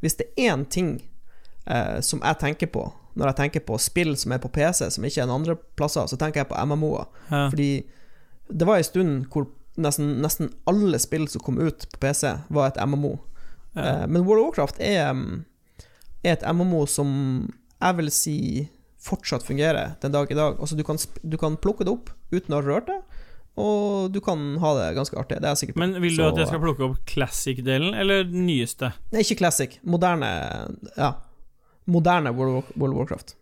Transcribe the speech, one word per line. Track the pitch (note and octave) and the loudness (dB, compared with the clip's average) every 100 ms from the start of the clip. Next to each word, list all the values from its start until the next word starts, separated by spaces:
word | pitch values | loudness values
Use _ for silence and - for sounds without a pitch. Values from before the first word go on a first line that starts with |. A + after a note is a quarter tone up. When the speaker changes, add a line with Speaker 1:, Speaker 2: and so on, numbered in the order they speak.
Speaker 1:
hvis | E3 - | 0 -2
det | - - | -4 2
er | B3 | 4
én | C#3+ C#3 | 4 0
ting, | - F3+ - - - - - - - - | 0 0 -2 -6 -10 -12 -12 -12 -10 -2
eh, | A#2+ - G#1+ | -2 0 0
som | D#3+ D3+ | -2 0
jeg | B2 D#3+ | 0 2
tenker | D3 D3+ D#3+ | 0 0 -2
på | - - - - - | -2 -6 -10 -12 -2
når | C#3+ | 0
jeg | C3+ | 2
tenker | C#3+ D#3 | 0 0
på | - A2 | -2 -2
spill | - - E3+ | 0 2 0
som | C#3 A#2+ | 0 -2
er | B2 | -2
på | B2 | -2
P | D3+ D3+ | 2 2
C, | F3 G#2 | 2 0
som | - | -2
ikke | B2 D3+ | -2 -2
er | |
en | B2+ B2+ | 0 0
andre | D#3+ E3 | 0 -2
plasser, | - - D3 - | -4 -2 0 0
så | A#2+ C3 | -2 0
tenker | D#3 D3+ | -2 0
jeg | C#3 | -2
på | - | 0
M | B2+ | 0
M | D3 | 0
O-er. | D#3 C#3+ - - - | 0 -2 -6 -12 -4
Speaker 2:
Ja. | D3 C#3+ | 0 2
Speaker 1:
Fordi | C#3+ C#3+ C#3 - - - - - - - | 2 2 0 -4 -14 -18 -18 -18 -18 -8
det | D#3+ E3+ | 0 4
var | G#3 | 6
en | |
stund | D#3+ F#3 F#3 C#3 C3 | 4 2 2 2 -2
hvor | - C#3+ - - - | -2 -4 -6 -12 -2
nesten, | D#3 C#3+ D3 D3 | 0 2 0 2
nesten | D3+ - D#3 - - | 0 0 -4 -2 2
alle | G3 G3+ D#3 | 4 4 2
spill | - D#3 D#3 | 0 0 -2
som | - | -4
kom | - B2 | -2 0
ut | D#3+ - - | 0 -2 -10
på | - | -2
P | C#3 | 0
C, | C#3+ C#3+ - D3 | 2 0 -2 -2
var | D3 C3+ | 2 2
et | - | 2
M | C#3 | 0
M | C#3+ C#3+ | 0 0
O. | - - - - - - | -4 -8 -8 -8 -8 -10
Speaker 2:
Ja. | - C#3 C3 | -4 -2 0
Speaker 1:
Eh, | - | 2
men | E3 F3+ | 2 6
World | G#3+ | 6
of | C4 | 4
Warcraft | E4 C#3+ - | 2 -2 0
er, | G3+ G3+ C#3+ | 0 2 2
ehm, | C3 C3+ - D#3+ _ _ _ - _ - - | 0 -4 -6 -10 _ _ _ -20 _ -16 -4
er | F3 E3 | 0 2
et | |
M | - E3+ | 2 2
M | F3+ | 2
O | E3+ | 2
som | C#3+ - C#3+ C#3 C3+ C3 - - _ _ | 2 2 0 0 0 0 -4 -8 _ _
jeg | F3+ F3 | 0 2
vil | D#3 | 0
si | - - D3+ - - D3+ _ _ _ | 0 0 -2 -2 -2 -6 _ _ _
fortsatt | - G3+ - C3 - | -6 -6 -2 -4 -2
fungerer | C#3 D3+ D#3+ - D3+ | 0 2 2 -2 -4
den | C#3 | -2
dag | C#3+ C#3+ | 0 0
i | D3 | 2
dag. | D3+ C#3+ | 0 0
Altså, | D#3 D#3 | -2 -2
du | |
kan | D3+ D#3 | -2 -4
sp-, | - - | -4 -6
du | D#3+ D#3 | -6 -2
kan | D#3 D#3 | -2 0
plukke | F#3+ G#3+ F3+ | 0 0 0
det | A#3+ | -2
opp | - - - | -4 -12 -4
uten | F3 - | -4 0
å | D3 | -2
ha | C#3 | 2
rørt | D3 A#3+ | 0 0
det, | F#4+ - - - - - - | -6 -6 -14 -12 -16 -14 -4
og | G#3 G#3 G#3 G3+ F#3+ | 0 2 2 0 0
du | G3 | -2
kan | G3+ E3 C#3+ D3 | -2 -2 -2 0
ha | E3 C#3+ | 2 2
det | E2+ E2+ | 2 -2
ganske | C#3 - | -4 -4
artig. | C3+ - | -4 -2
Det | C#3+ | 0
er | |
jeg | C#3+ | 0
sikker | - - | -2 0
på. | |
Speaker 2:
Men | F3+ F#3 | 0 0
vil | F3 E3 | 0 4
du | |
Speaker 1:
Så | D#3+ | 4
Speaker 2:
at | D3+ | 4
jeg | D#3+ | 2
skal | D#3+ | 2
plukke | D#3+ C3+ | 0 2
opp | C3 C3 - | 0 0 -2
classic-delen, | - C3 - - B2+ B2+ C3 E3 A3 | 0 0 -2 -4 -2 0 2 2 0
eller | G3 G3 | 2 2
den | F3+ F3 | 2 0
nyeste? | F3+ E3 F#3 - C3 - - | 2 2 0 -2 -4 -4 -4
Speaker 1:
Nei, | G#3+ | 0
ikke | G#3+ - | 2 4
classic. | F3 D#3+ C3 - | 4 2 -2 -6
Moderne, | - E3+ F3+ E3+ A#2+ F2 C2 - G#1+ - - - | 0 2 4 2 0 -2 -4 -6 -8 -10 -12 -2
ja. | C#3+ C#3+ - - - _ _ _ - | -2 -2 -10 -14 -20 _ _ _ 2
Moderne | F3 E3+ F3+ D3 | 4 6 4 2
World | A#2+ C3 B2+ | 0 0 0
of, | C3 - | -4 -2
World | C#3 | 0
of | C3 | 0
Warcraft. | D3 - - - | -2 -6 -10 -20